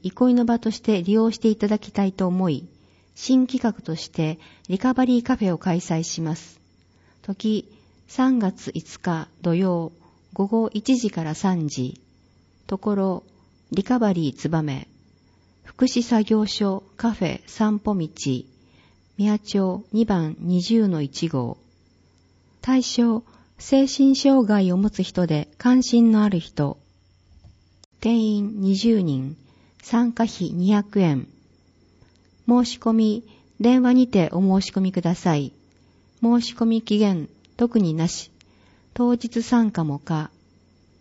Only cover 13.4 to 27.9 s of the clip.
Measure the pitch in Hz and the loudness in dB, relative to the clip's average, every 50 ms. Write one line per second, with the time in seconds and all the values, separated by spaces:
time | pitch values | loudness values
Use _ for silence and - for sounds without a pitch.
13.4 | _ _ _ _ _ - - 190 202 - 254 240 226 208 185 170 160 139 123 - | _ _ _ _ _ -6 -6 -6 -2 0 0 2 2 2 0 0 -2 -4 -4 -4
14.4 | - 156 165 160 156 147 131 135 - _ _ _ _ _ _ _ _ _ _ _ | -6 -2 -2 -2 -2 -2 -6 -8 -10 _ _ _ _ _ _ _ _ _ _ _
15.4 | _ _ _ _ _ - - - 254 247 - 247 233 - 240 214 208 - 220 214 | _ _ _ _ _ -16 -2 0 0 0 0 -2 -2 0 0 0 2 2 2 0
16.4 | 208 196 - - 208 196 190 196 - _ _ - - 233 208 - 190 151 127 - | 0 -2 -2 -2 -2 -2 -2 -4 -8 _ _ -4 -4 -4 -2 -2 -4 -4 -4 -8
17.4 | _ - - - 220 214 214 202 - 214 208 185 160 151 - - - 139 127 120 | _ -16 -4 -2 0 0 0 -2 -2 -2 -2 -2 -4 -6 -8 -8 -4 -4 -4 -4
18.4 | - - _ _ _ _ _ _ _ _ _ _ _ _ _ - 202 214 208 208 | -6 -12 _ _ _ _ _ _ _ _ _ _ _ _ _ -2 0 0 0 0
19.4 | - - - 202 190 185 180 196 - - - 220 233 214 196 175 160 156 160 - | -4 -2 -2 0 0 0 -2 -6 -8 -4 -2 0 0 2 0 0 0 -2 -4 -6
20.4 | 165 175 180 180 175 208 226 226 214 196 175 156 147 135 - - 170 160 147 131 | -4 0 0 0 0 2 2 2 2 2 0 0 -4 -6 -6 -6 -6 -4 -2 -4
21.4 | 120 117 - _ _ _ _ _ _ _ _ _ _ _ _ _ _ _ _ _ | -4 -4 -8 _ _ _ _ _ _ _ _ _ _ _ _ _ _ _ _ _
22.4 | _ _ _ _ - 254 262 262 240 - - 240 240 233 220 233 - _ _ _ | _ _ _ _ -2 0 2 2 2 0 0 2 2 2 2 -2 -4 _ _ _
23.4 | _ _ _ - - - 277 269 277 269 - - 269 269 269 269 - 277 269 262 | _ _ _ -16 -4 2 2 4 4 2 2 4 4 4 4 4 4 4 4 4
24.4 | 226 202 208 202 190 180 180 190 202 208 - - 185 - - 180 180 165 156 147 | 4 4 2 2 4 2 2 2 0 0 0 -2 -6 -4 -2 -2 0 0 0 -2
25.4 | 160 - _ _ - 247 254 254 247 - 240 233 233 226 220 214 208 208 190 165 | -2 -6 _ _ 2 4 4 4 4 4 4 6 6 6 6 4 4 2 0 -2
26.4 | - - - - 143 139 - - _ _ _ _ _ _ _ _ _ _ _ - | -4 -6 -4 -2 -2 -2 -4 -8 _ _ _ _ _ _ _ _ _ _ _ -20
27.4 | _ - - _ _ _ _ _ _ _ | _ -20 -20 _ _ _ _ _ _ _